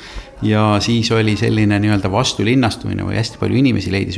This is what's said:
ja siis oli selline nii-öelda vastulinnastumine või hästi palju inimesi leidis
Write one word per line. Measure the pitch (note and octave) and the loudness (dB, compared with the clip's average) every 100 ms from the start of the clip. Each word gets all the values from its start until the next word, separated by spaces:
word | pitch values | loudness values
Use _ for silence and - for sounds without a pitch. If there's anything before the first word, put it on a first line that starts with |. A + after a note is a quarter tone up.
| - - - - | -16 -16 -16 -6
ja | G#2+ G#2+ G#2+ G#2 | 0 2 2 2
siis | A2 A#2 A2 | 0 0 0
oli | A2+ A2 G2+ | 0 0 0
selline | A#2 A2 G#2 G2+ | 0 2 2 2
nii-öelda | G#2 G#2 F#2+ | 2 0 0
vastulinnastumine | G2+ C3+ - G#2 C3 A#2 - G#2 F#2+ F#2+ | 0 0 0 2 2 2 -2 -6 -4 -4
või | G2+ | -4
hästi | A2 - | -4 -4
palju | G2+ A2 | -2 2
inimesi | C3+ G#2 F#2 | 2 0 -2
leidis | G2 F#2 | -2 -2